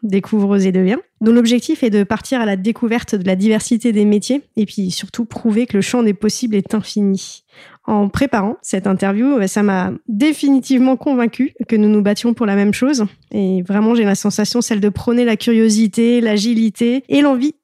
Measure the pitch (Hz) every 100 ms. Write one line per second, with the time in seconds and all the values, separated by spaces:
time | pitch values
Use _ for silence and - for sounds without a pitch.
0 | 220 190 - 214 196 202 190 185 185 285
1 | - _ 220 233 226 240 - 311 240 208
2 | 196 214 - 254 214 196 208 220 233 233
3 | - 208 185 185 220 214 - 226 240 208
4 | 208 208 - 277 - - 202 - 185 -
5 | 190 - 226 - 226 214 247 196 - 247
6 | 220 190 214 - 240 208 - 214 - 208
7 | 196 196 - - _ - - - - 214
8 | 202 - 277 220 196 311 - 190 190 190
9 | 196 202 262 269 190 208 202 185 185 -
10 | - 208 302 294 285 269 247 254 262 247
11 | 302 254 233 - 269 - 220 220 214 208
12 | 202 208 240 226 214 202 202 196 262 269
13 | 202 - _ 208 190 190 180 202 220 233
14 | 202 196 202 208 208 240 - 214 208 -
15 | - 240 240 214 233 226 226 214 220 -
16 | 233 240 226 208 226 226 220 - 233 262
17 | - 277 294 254 294 -